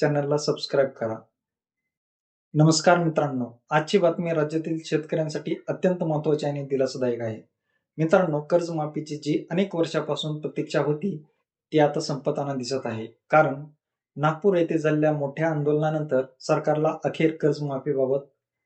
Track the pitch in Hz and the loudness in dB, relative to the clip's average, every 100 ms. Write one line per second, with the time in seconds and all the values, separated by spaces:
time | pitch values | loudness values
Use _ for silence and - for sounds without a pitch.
0 | 147 147 143 147 147 - - 139 135 - | 0 0 0 0 0 -4 -2 0 0 -2
1 | 117 - - _ _ _ _ _ _ _ | -6 -8 -12 _ _ _ _ _ _ _
2 | _ _ _ _ _ 151 156 156 185 175 | _ _ _ _ _ 4 6 6 6 6
3 | 160 151 143 131 117 - - 156 - 202 | 4 0 0 -2 -6 -10 -2 -2 2 2
4 | 170 165 170 156 151 160 165 160 - 151 | 2 0 -2 0 -2 -2 -4 -6 -2 -4
5 | - 165 151 147 - 165 - 143 180 180 | -2 -4 -4 -6 -6 -8 -6 -2 0 0
6 | 165 151 156 147 147 143 135 135 131 135 | -2 -2 0 -2 -2 -4 -4 -2 -2 -2
7 | 123 117 113 110 - _ _ _ _ - | -4 -2 -6 -8 -14 _ _ _ _ -4
8 | 160 190 175 147 151 175 170 160 151 151 | 2 4 2 -2 0 0 0 -4 -4 -6
9 | - 147 143 - - 170 196 165 160 156 | -8 -8 -2 -2 -2 -2 0 0 -2 -2
10 | 147 143 156 151 143 151 151 156 143 151 | -4 -4 -4 -6 -6 -6 -2 0 0 -2
11 | 196 151 - _ _ _ _ 151 147 156 | -4 -6 -12 _ _ _ _ 2 4 2
12 | - 147 147 147 143 135 120 135 117 110 | -4 -4 -2 -2 -4 -4 -4 -4 -4 -6
13 | 113 - - 156 127 139 151 _ _ _ | -8 -14 2 4 4 0 -10 _ _ _
14 | _ 143 151 156 202 175 165 160 151 151 | _ -2 0 2 2 2 2 2 2 2
15 | 151 147 139 147 160 151 147 151 156 156 | 2 2 -2 0 0 0 2 2 2 0
16 | 151 131 135 _ - 143 151 151 156 - | 0 -2 -2 _ -2 0 2 2 0 0
17 | 139 - 160 156 151 143 147 135 151 135 | -4 0 0 2 0 0 -4 -4 -2 0
18 | 131 139 - _ _ _ | 0 0 -4 _ _ _